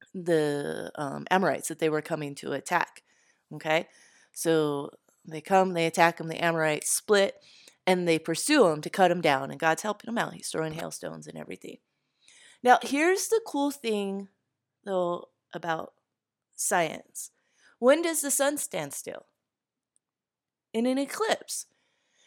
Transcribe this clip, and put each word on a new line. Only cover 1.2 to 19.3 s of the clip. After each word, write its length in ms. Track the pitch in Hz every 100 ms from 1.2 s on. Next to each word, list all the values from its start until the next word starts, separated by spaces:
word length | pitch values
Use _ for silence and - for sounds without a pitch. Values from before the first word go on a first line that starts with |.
| 143
Amorites 380 | 185 180 135 -
that 100 | 160
they 100 | 160
were 140 | 151
coming 320 | - 160 147 139
to 160 | -
attack, 500 | 139 - 175 - - _ _ _ _ -
okay? 360 | 151 156 156 180 _ _ _ _
So 580 | - 165 160 151 143 143 - _ _
they 160 | - 156
come, 320 | - 190 190
they 140 | 170 165
attack 320 | 160 170 170
them, 100 | 160
the 140 | 165
Amorites 480 | 170 165 156 151 -
split, 520 | - - 202 196 - - - - - -
and 200 | 185 175
they 120 | 160
pursue 500 | 160 160 - 302 190
'em 120 | 151
to 80 | 151
cut 200 | - 185
'em 100 | 175
down, 300 | 165 135 139
and 100 | 143
God's 220 | 165 160
helping 260 | 214 208 -
'em 100 | 233
out. 160 | 156
He's 140 | 170 -
throwing 260 | - 160
hailstones 520 | 160 170 - 80 80 151
and 100 | 160
everything. 420 | - 92 - - _ _ _ _ _ - - _
Now, 160 | 240 247
here's 460 | 220 277 330 381 -
the 120 | 440 440
cool 240 | 285 285
thing, 580 | - 233 208 196 196 196 _ _ _ _ _
though, 460 | 202 185 175 175 - _ _
about 420 | 175 170 160 - _ _ _ _ _ _
science. 760 | - - 190 160 - - - - _ _ _ _ _
When 240 | 240 302
does 180 | 339 311
the 100 | 285
sun 260 | - 277 294
stand 380 | - 175 147
still? 320 | - - - -